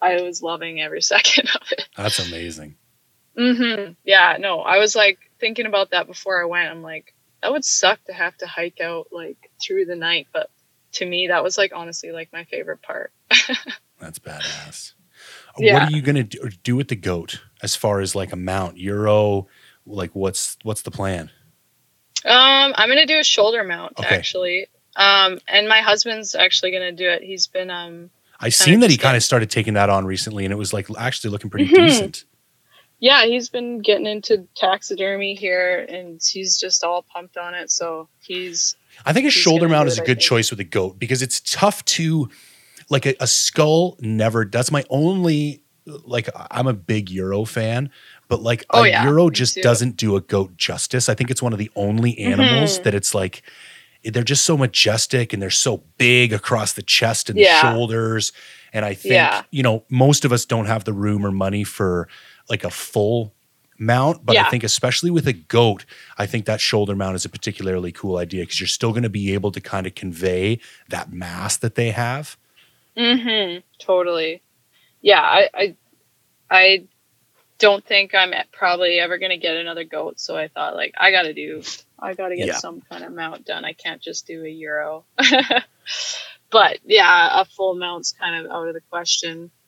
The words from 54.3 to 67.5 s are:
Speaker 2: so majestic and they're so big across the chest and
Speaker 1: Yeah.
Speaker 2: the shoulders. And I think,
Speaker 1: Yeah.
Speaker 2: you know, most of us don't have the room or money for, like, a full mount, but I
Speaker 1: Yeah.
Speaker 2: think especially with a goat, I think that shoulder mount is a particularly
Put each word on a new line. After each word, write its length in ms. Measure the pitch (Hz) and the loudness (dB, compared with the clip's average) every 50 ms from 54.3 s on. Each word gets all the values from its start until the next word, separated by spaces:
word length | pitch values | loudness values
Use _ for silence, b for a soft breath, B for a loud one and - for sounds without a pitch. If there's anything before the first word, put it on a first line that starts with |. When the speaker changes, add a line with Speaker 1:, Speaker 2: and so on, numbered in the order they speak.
| 139 147 - | 0 0 2
Speaker 2:
so 120 | - 165 143 | 2 2 2
majestic 760 | 135 123 - - - 107 104 113 - - - 123 117 - - | 2 0 2 2 2 2 2 0 0 0 0 0 0 0 -4
and 80 | 101 | -6
they're 80 | 98 92 | -4 -2
so 340 | - - - 135 110 92 _ _ _ - | 0 0 0 0 -2 -4 _ _ _ 2
big 340 | 123 120 123 123 123 117 | 4 6 6 6 6 4
across 420 | 110 104 - - 123 110 107 98 - | 2 -2 -2 -2 -2 0 0 -2 -6
the 80 | - 95 | -6 -2
chest 460 | - - - 120 113 113 - - - | 0 0 2 2 0 0 -2 -4 -2
and 80 | 113 101 | 4 6
Speaker 1:
Yeah. 240 | 202 185 170 156 | 6 8 8 6
Speaker 2:
the 120 | 160 151 117 | 4 4 2
shoulders. 580 | 113 120 110 113 113 113 113 113 110 104 - B B B B B B B B | 0 -2 -2 -2 -2 0 0 -2 -2 -4 -4 B B B B B B B B
And 140 | B 110 107 | B -6 -4
I 80 | 104 98 | -4 -6
think, 200 | - - 196 190 | -6 -2 2 2
Speaker 1:
Yeah. 300 | 185 165 143 - - - - | 4 4 2 0 -4 -6 -6
Speaker 2:
you 120 | - 139 131 | -2 0 2
know, 200 | 123 110 113 - - | 2 2 0 -2 -2
most 340 | 131 123 127 139 147 - - | 2 4 6 6 6 4 2
of 60 | 139 | 2
us 140 | 123 120 - | 0 0 0
don't 220 | - 120 113 107 104 | -2 -2 -2 0 -2
have 180 | 113 110 98 | -2 -4 -2
the 80 | 117 107 | -6 -4
room 320 | 98 101 104 104 101 101 | -2 0 0 0 0 0
or 60 | 101 | -2
money 340 | 95 98 95 98 101 104 104 | -2 -2 -2 -2 -2 -2 -4
for, 420 | - - - 104 92 90 87 82 b b b b b b b b b | -4 -4 -2 -2 0 0 -2 -4 b b b b b b b b b
like, 140 | 117 - - | -6 -6 -6
a 60 | 92 | -6
full 640 | - - - - - 113 104 104 117 117 113 107 _ _ _ _ _ _ _ _ _ - | -8 -10 -12 -6 -2 -2 0 0 0 -2 -4 -6 _ _ _ _ _ _ _ _ _ -6
mount, 460 | 113 110 120 127 131 151 170 165 - | 0 0 2 2 2 0 0 -2 0
but 120 | - 113 110 | 2 2 4
I 40 | |
Speaker 1:
Yeah. 80 | - - | 4 2
Speaker 2:
think 140 | - 123 110 | 0 -2 -2
especially 460 | 107 - - - 127 123 - - 175 | -2 -2 -2 -2 -2 -2 0 0 0
with 180 | 175 165 - 143 | 0 0 0 0
a 60 | 117 | -2
goat, 520 | - - - - - 120 113 101 92 - B B B B B B B | -4 -6 0 4 4 4 4 4 0 -6 B B B B B B B
I 80 | 104 98 | -6 -4
think 180 | - 117 101 | -4 -4 -2
that 160 | 110 110 104 | -2 -4 -2
shoulder 340 | - - - 107 104 101 101 | -2 0 0 0 0 0 -2
mount 200 | 98 98 95 92 | -2 -2 -4 -4
is 100 | 90 - | -4 -6
a 40 | 98 | -8
particularly 640 | - - - 113 | -10 -10 -10 -10